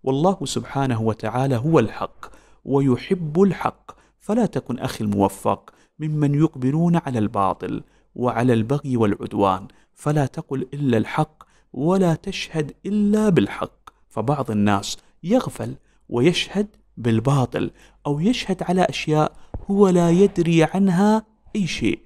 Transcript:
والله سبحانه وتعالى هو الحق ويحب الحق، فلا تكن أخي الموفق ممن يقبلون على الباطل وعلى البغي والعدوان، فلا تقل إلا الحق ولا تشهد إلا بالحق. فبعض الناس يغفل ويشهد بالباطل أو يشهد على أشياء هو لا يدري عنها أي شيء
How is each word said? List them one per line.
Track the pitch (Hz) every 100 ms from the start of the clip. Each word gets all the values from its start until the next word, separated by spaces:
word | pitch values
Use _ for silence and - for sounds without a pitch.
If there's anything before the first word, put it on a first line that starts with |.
والله | - 135 170 190
سبحانه | 143 - - 139 139 117
وتعالى | 110 104 110 120 135 123
هو | 143 160
الحق | 107 - - - - - _ _ -
ويحب | 139 139 120 - 190 156 156
الحق، | 202 165 - - - - _ _
فلا | - 220 220
تكن | - - 120
أخي | 123 -
الموفق | 107 101 98 - 117 98 - _ _ _
ممن | 156 151 143 143
يقبلون | 156 135 127 151 170 170
على | 139 123
الباطل | 104 104 95 - 92 - - _ _ -
وعلى | 120 113 127
البغي | 113 110 143 143 123
والعدوان، | 107 - 110 107 98 95 98 _ _
فلا | _ 147 151 135
تقل | - - 135 -
إلا | 143 139 113
الحق | 101 - 156 _ - _ _
ولا | - 151 190 180 160
تشهد | - - - 160 147 - 196
إلا | 208 208 214 214
بالحق. | 160 98 - 92 _ - _ _
فبعض | - 110 147 127
الناس | 107 101 101 101 - _ _
يغفل | 165 247 156 - 117 131 _ _ _
ويشهد | 120 143 170 - 190 208 _ _ -
بالباطل | 117 110 120 139 123 - 101 - - _ 147
أو | 143
يشهد | 185 247 - 185
على | - 180
أشياء | 180 - - 151 151 - - - -
هو | 202 196
لا | 180 170
يدري | 170 196 196 170 165
عنها | 156 190 196 175 208 220 - _ - 220
أي | 180
شيء | - 107 -